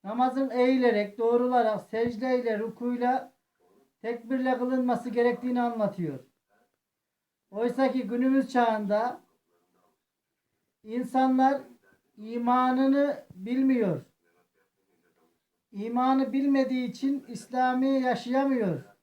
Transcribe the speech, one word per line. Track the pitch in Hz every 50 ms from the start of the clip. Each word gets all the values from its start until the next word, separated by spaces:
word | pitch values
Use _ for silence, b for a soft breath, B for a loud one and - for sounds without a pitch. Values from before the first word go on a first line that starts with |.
| -
namazın | 190 220 247 254 254 247 269 269 254
eğilerek, | 226 247 247 254 262 262 247 240 220 208 208 196 -
doğrularak, | - 226 226 240 240 247 247 254 247 233 220 214 196 -
secdeyle, | _ - 226 233 240 240 208 254 262 254 247 233 233 220 208
rukuyla, | 220 226 226 - 247 240 247 233 240 247 254 254 - - _ _ _ _ _ _ _ _ _ _ _ _ _ _
tekbirle | - 226 233 233 233 226 262 262 262 254 254
kılınması | 240 247 254 262 254 247 247 240 240 - 247
gerektiğini | 208 240 240 240 240 240 247 247 254 247
anlatıyor. | 240 240 233 226 214 196 - - 175 151 135 131 - _ _ _ _ _ _ _ _ _ _ _ _ _ _ _ _ _ _ _ _ _ _ _ _ _
Oysa | 190 208 233 240 240 262 269 254
ki | 254 262 226
günümüz | 196 240 240 262 262 269 269 262 -
çağında | - 247 240 233 220 214 208 196 208 214 226 247 247 - _ _ _ _ _ _ _ _ _ _ _ _ _ _ _ _ _ _ _ _ _ _ _ _ _ _ _ _ _ _ _ _ _
insanlar | 214 220 247 247 240 254 262 262 262 262 262 262 269 277 277 - - - _ _ _ _ _ _ _ _
imanını | - 214 220 233 240 240 240 247 254 254 254 254 254 269 269 269 277 285 285 - - - _ -
bilmiyor. | 180 190 226 247 262 269 262 262 240 214 185 156 127 - _ _ _ _ _ _ _ _ _ _ _ _ _ _ _ _ _ _ _ _ _ _ _ _ _ _ _ _ _ _ _ _ _
İmanı | - 202 208 233 240 247 254 262 269 269 262 220 226
bilmediği | 269 277 285 277 269 262 - 254 254 247 240
için | - - 269 277 285 269 -
İslam'ı | - 240 - - - 247 254 254 254 254 254 262
yaşayamıyor. | 269 269 269 254 254 233 - - 240 247 269 277 277 262 240 214 185 160 135 - - _ _